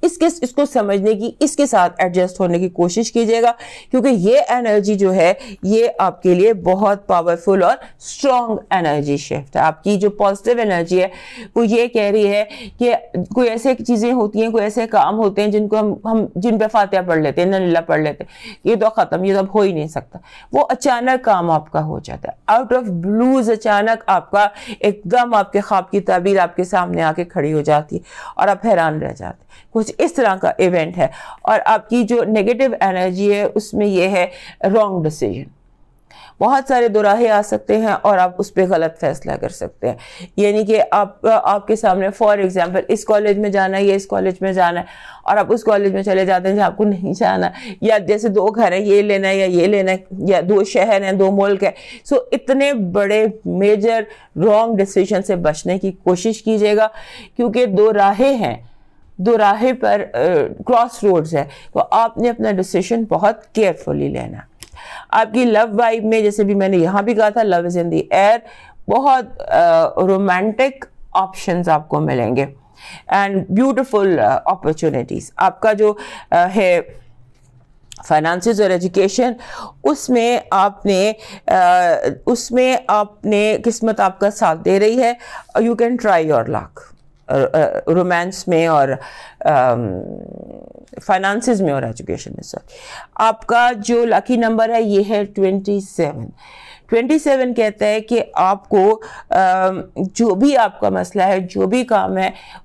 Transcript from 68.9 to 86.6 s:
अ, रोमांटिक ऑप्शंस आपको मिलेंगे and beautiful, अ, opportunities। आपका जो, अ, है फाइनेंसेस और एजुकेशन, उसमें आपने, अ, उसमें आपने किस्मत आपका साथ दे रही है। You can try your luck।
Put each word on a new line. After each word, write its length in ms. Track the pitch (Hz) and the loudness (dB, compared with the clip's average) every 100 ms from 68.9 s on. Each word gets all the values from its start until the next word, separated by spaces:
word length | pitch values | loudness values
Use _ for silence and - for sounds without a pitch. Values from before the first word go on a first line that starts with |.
| - 277 262 247 - | 0 2 2 0 -12
अ, 540 | - - 170 165 160 - | -2 2 4 4 2 0
रोमांटिक 840 | 185 190 196 180 208 214 269 269 - - - - | 0 2 0 0 0 0 -2 -2 -14 -20 -6 -2
ऑप्शंस 520 | 190 185 - 175 175 | -2 -4 -4 -2 0
आपको 320 | 156 156 147 | 0 0 -2
मिलेंगे 540 | 151 131 113 123 135 - _ _ - - - | 0 0 0 0 -2 -6 _ _ -20 -20 -2
and 460 | 196 196 196 185 190 | 0 0 -2 -2 0
beautiful, 580 | 262 247 262 208 196 160 | 2 0 -2 0 2 2
अ, 340 | 107 131 - | 2 2 0
opportunities। 720 | 185 147 156 160 135 120 - - - | -2 -2 -2 -2 -2 -4 -8 -10 -2
आपका 340 | 185 - 220 | -2 0 0
जो, 260 | 214 214 208 - - - | 2 0 0 -8 -18 -2
अ, 40 | 175 | 0
है 440 | 180 196 190 175 - - - - - _ _ _ _ _ _ - - | 2 2 2 2 -2 -12 -20 -20 -20 _ _ _ _ _ _ -20 -2
फाइनेंसेस 520 | 156 156 180 180 214 | 0 0 -2 -2 0
और 120 | 202 | 2
एजुकेशन, 640 | 180 180 180 196 196 254 240 - - - - | 0 0 0 0 0 -2 -2 -12 -16 -16 -14
उसमें 580 | - 294 - 247 226 240 - | -8 -8 -2 0 0 -2 -2
आपने, 640 | 190 196 202 202 190 202 214 - - - | 0 0 0 -2 0 0 -2 -10 -12 0
अ, 500 | 185 180 180 175 160 - 143 - | 2 4 4 4 2 0 -4 -2
उसमें 580 | 240 - 240 254 254 - | -2 -2 0 2 0 0
आपने 680 | 208 208 208 208 208 214 214 | -2 -2 -6 -2 0 2 0
किस्मत 420 | 233 226 226 214 | -2 -2 -2 0
आपका 300 | 196 185 202 | 0 0 -2
साथ 260 | 214 196 165 | 0 0 0
दे 220 | 180 196 | 0 2
रही 180 | 208 240 | 4 2
है। 220 | 233 240 - - - 262 | 0 -2 -10 -20 -6 0
You 180 | 233 233 | 0 2
can 160 | 233 240 | 0 0
try 260 | 220 175 160 | 2 2 2
your 140 | 139 | 0
luck। 260 | 113 107 | 0 -4